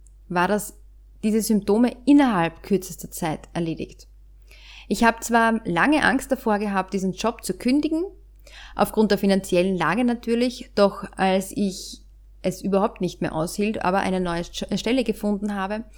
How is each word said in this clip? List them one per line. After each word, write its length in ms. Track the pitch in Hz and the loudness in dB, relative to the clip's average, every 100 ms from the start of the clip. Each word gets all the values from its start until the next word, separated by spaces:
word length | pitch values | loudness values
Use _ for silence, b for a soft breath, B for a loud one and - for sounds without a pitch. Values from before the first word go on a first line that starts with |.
| - - - | -20 -20 -6
war 180 | 175 180 | 0 2
das, 300 | 208 - - - - - - | 0 -4 -14 -20 -20 -20 -4
diese 180 | 214 220 | 0 0
Symptome 540 | 202 208 202 214 240 - - | 2 2 2 4 2 2 6
innerhalb 580 | 285 262 190 165 - | 6 6 2 0 -4
kürzester 480 | - 190 185 165 - | -2 -2 -2 -12 -14
Zeit 380 | - 160 151 - | -6 -6 -6 -8
erledigt. 540 | 170 165 160 - - - - - - - B B B B | -6 -4 -6 -8 -12 -20 -20 -20 -20 -20 B B B B
Ich 160 | 220 | 2
habe 160 | 226 226 | 2 2
zwar 400 | - 233 226 226 - | 0 2 2 0 -2
lange 380 | 170 214 302 | 2 2 4
Angst 280 | - 262 - | 2 0 -2
davor 280 | 247 226 208 | -2 0 0
gehabt, 340 | 214 196 185 | 0 -2 -2
diesen 180 | 196 185 | -4 -4
Job 320 | 180 220 240 | -2 -4 -4
zu 100 | - | -8
kündigen, 520 | - 247 285 302 320 392 - - - B B B - | -4 0 2 2 -2 -4 -8 -20 -20 B B B -2
aufgrund 360 | 151 - 214 | 0 2 2
der 60 | 196 | 2
finanziellen 580 | 202 190 - 175 185 185 | 2 0 2 2 2 0
Lage 280 | 156 202 | 0 2
natürlich, 680 | 247 240 226 233 247 247 - - | 0 -2 -2 0 0 -4 -4 2
doch 300 | 202 196 190 - | 2 2 -10 -2
als 360 | 190 190 190 - | 0 0 -2 -4
ich 460 | 202 185 - - - - - - | -4 -4 -12 -18 -20 -20 -20 -6
es 200 | 185 180 | -6 -4
überhaupt 400 | 196 196 226 - | -2 0 0 -2
nicht 180 | 180 - | -6 -4
mehr 140 | 175 | -6
aushielt, 500 | 160 160 - 208 220 | -4 -4 -2 -2 -2
aber 160 | 180 190 | 0 0
eine 220 | 190 185 | 0 -2
neue 220 | 180 170 | -2 -4
Sch-, 340 | 170 - - 202 | -6 -10 -6 -4
Stelle 260 | 220 262 | 0 0
gefunden 520 | 220 - 208 202 208 202 | 0 -2 -2 -2 -4 -6
habe, 280 | 190 214 - | -6 -6 -10